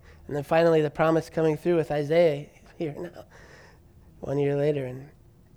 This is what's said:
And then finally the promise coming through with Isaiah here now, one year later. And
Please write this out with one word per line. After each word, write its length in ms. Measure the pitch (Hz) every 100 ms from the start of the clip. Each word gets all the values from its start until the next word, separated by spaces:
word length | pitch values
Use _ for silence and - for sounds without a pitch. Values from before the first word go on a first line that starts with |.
| - - -
And 80 | 147
then 80 |
finally 380 | 139 165 170 160
the 80 | 151
promise 400 | - 160 160 156
coming 260 | - 160 151
through 200 | 175 175
with 160 | 151
Isaiah 560 | 147 143 165 175 143 147 - - -
here 180 | 160 143
now, 280 | 170 - - - - - - - _ - - -
one 200 | - 139
year 160 | 143 143
later. 300 | 147 147 127
And 240 | 131 139 - - _ _